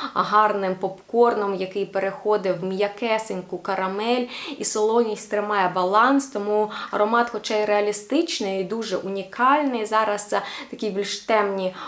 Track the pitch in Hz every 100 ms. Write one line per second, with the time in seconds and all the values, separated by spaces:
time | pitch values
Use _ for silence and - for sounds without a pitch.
0 | 262 - - 208 214 202 190 185 190 -
1 | - 233 233 214 202 190 190 202 190 190
2 | 196 - 208 214 190 180 185 190 202 202
3 | 233 220 214 185 185 180 - 190 190 196
4 | 226 240 247 - - 277 208 220 214 233
5 | 226 208 - 208 208 202 185 180 180 208
6 | 247 277 269 208 208 208 214 214 - 202
7 | 214 233 240 214 - 214 214 208 208 208
8 | - 285 330 - 202 190 185 226 208 185
9 | 190 196 185 - 254 294 285 240 214 214
10 | 214 208 - 202 196 - - - 214 190
11 | 196 - - 220 202 190 185 185